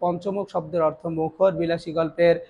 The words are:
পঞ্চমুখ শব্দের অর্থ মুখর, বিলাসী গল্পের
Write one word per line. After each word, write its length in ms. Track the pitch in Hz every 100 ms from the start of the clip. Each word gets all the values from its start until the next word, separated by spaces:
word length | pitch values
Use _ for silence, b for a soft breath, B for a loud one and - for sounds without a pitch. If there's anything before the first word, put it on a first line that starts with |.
পঞ্চমুখ 460 | 175 175 190 196 196
শব্দের 320 | 185 160 170
অর্থ 240 | 156 156 170
মুখর, 460 | 160 160 160 190
বিলাসী 400 | 160 170 170 170
গল্পের 440 | 156 165 156 170 170 -